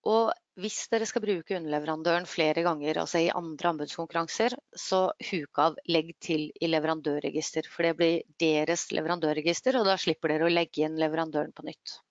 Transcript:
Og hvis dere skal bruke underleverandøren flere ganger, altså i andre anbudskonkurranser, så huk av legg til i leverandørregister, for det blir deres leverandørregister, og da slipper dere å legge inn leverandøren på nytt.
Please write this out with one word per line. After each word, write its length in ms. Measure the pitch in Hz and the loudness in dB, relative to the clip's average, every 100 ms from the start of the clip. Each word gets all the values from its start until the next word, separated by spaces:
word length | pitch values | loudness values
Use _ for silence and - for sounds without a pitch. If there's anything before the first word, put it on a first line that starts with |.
| - | 2
Og 180 | 220 220 - _ - | 2 2 -2 _ -8
hvis 300 | 208 - - | -8 -6 -2
dere 140 | 226 220 | 0 0
skal 160 | 233 | -2
bruke 320 | 208 180 - | -2 -2 -2
underleverandøren 680 | 185 160 151 151 160 160 175 175 | -4 -2 -2 -2 -2 2 2 0
flere 360 | - 156 151 | 0 2 4
ganger, 320 | 170 156 147 160 | 2 0 -2 -2
altså 220 | 160 170 | 0 2
i 80 | 170 | 2
andre 380 | - 170 151 175 | 0 -6 -2 0
anbudskonkurranser, 880 | 156 147 - 165 170 165 - 233 247 _ | 0 -6 -6 -4 -4 -4 0 -2 -2 _
så 380 | - - 190 185 - - | -12 0 2 2 -2 -4
huk 300 | 175 143 - | -4 -2 2
av 140 | 160 147 - | 2 2 0
legg 220 | 165 165 - | 0 0 -12
til 300 | - 156 151 - | -2 -2 -2 -4
i 80 | 165 | 0
leverandørregister, 1000 | 160 156 160 147 147 151 156 - 160 - | 2 0 -2 -2 -2 -2 -4 -4 -6 -6
for 160 | - 170 | 0 0
det 60 | 160 | 4
blir 180 | 170 165 - - | 2 2 -4 0
deres 480 | 165 151 156 170 - | 2 2 2 -2 -2
leverandørregister, 840 | 160 156 175 160 151 151 170 254 254 | -4 -2 0 0 0 0 0 0 2
og 80 | 196 | 2
da 80 | 185 | 2
slipper 320 | - 156 160 | 0 0 0
dere 160 | 151 165 | 2 4
å 20 | |
legge 320 | 170 170 - | 2 0 0
inn 160 | 156 160 | -2 0
leverandøren 540 | 160 160 160 156 147 | 0 0 -2 -4 -4
på 80 | - 151 | -8 -14
nytt. 260 | - - - _ | -14 -18 -18 _